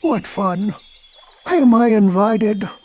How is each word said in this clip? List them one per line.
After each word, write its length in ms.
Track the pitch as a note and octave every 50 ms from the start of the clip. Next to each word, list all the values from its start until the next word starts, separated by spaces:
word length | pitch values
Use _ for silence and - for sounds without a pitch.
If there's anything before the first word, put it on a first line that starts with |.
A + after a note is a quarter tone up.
What 240 | _ E4 C4+ G#3 -
fun. 480 | - - - G3+ F#3+ F3+ F3 G3 G#3 - - - - - - _ - _ - - _ - _ _
Am 260 | - F4+ F4 D4 B3+ A#3
I 120 | A3+ A#3+
invited? 800 | A#3+ A3 G#3+ G3+ F#3+ F3 F#3 G3+ G#3+ A3+ G#3+ A3 G#3 G#3+ G3 G3 F3 - -